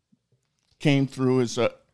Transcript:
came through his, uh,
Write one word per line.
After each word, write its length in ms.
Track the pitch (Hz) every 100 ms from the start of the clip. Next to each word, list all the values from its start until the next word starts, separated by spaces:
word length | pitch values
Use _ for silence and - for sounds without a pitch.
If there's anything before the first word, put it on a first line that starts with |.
| _ _ _ _ _ _ _ _
came 280 | 156 139 135
through 300 | 127 131 127
his, 200 | 120 113
uh, 120 | 117 - _